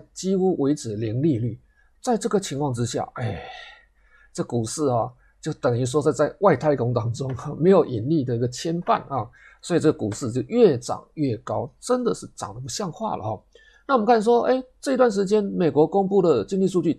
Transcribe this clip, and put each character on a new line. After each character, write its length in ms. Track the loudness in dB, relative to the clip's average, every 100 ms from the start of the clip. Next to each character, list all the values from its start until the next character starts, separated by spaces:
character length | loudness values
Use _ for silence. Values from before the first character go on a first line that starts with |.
| -4
几 220 | -8 -2 0
乎 220 | 0 0
维 180 | 0 -2
持 200 | -4 -6
零 260 | -4 0
利 140 | 0 0
率， 220 | -2 -8 _ _ _ _
在 160 | -2 -2
这 100 | 0
个 120 | -2
情 200 | -2 -4
况 140 | -2
之 120 | -2 -2
下， 220 | -4 -6 -6
哎， 260 | -8 -8 -12 -16 -20 -20 _ _ _ _ _
这 100 | -10
股 220 | -6 -4 -4
市 220 | -2 0
啊， 220 | 0 -2 -6 _ _
就 120 | -8
等 260 | -2 0 0
于 60 | 0
说 160 | 0
是 100 | 0
在 240 | 2 0 2
外 140 | 2 4
太 180 | 2 0
空 180 | 0
当 180 | -2 -2
中， 200 | -4 -6 -8 -8 0
没 120 | 4
有 160 | 6 4
引 240 | 0 -2
力 140 | 0
的 120 | 0 -2
一 40 |
个 80 | -2
牵 320 | -4 -6 -4
绊 180 | 0 -2 -2
啊， 200 | -8 -8 -12 -20 -16
所 160 | -2 2
以 20 |
这 120 | 2
股 180 | 2 -2
市 180 | -4 -4
就 120 | -4
越 360 | -2 4 6 4
涨 260 | -2 -8 -8
越 240 | -4 -4 -4
高， 340 | -4 -6 -6 -8
真 240 | -4 -2
的 100 | -2
是 160 | -4 -8 -12
涨 180 | -12
得 60 | -10
不 80 | -10
像 240 | -8 -8
话 240 | -8 -8 -6
了 80 |
哈。 180 | -6 -10 _ _ _ _ -2
那 60 |
我 40 | 0
们 80 | 4
看 160 | 4
说， 200 | 4 2
哎， 200 | 2 0 -2 _
这 160 | -2 4
段 120 | 4
时 160 | 2 2
间 160 | 2
美 300 | 2 0 2
国 160 | 4 4
公 180 | 2 2
布 160 | 4
的 220 | 4 4
经 160 | 2 0
济 80 | 2
数 140 | 2
据 120 | 0